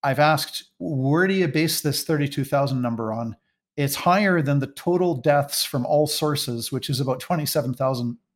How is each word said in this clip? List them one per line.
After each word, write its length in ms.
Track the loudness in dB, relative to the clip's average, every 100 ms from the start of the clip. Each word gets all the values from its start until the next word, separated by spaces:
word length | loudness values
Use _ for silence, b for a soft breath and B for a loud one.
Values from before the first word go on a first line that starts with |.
I've 180 | -2 2
asked, 440 | 4 2 -2 -10 -16 -10
"Where 480 | -6 -2 2 2 4
do 60 |
you 140 | 2 2
base 320 | 2 0 0
this 220 | -2 -2
thirty-two 420 | 0 0 0 -2 0
thousand 360 | 0 2 0
number 300 | -2 -2 -4
on?" 240 | -4 -6 -10 _ _ _ -4
It's 200 | -2 0
higher 460 | 2 4 4 2
than 180 | 2 0
the 80 | -2
total 460 | -4 0 2 2
deaths 520 | 0 4 4 2 -2 -2
from 200 | -2 0
all 220 | 2 2
sources, 640 | 0 -2 -2 -4 -6 -6
which 180 | -6 -4
is 120 | -2
about 180 | -2 -2
twenty-seven 540 | -2 -2 -2 -2 -2
thousand 440 | -2 -2 0 -4 -6 _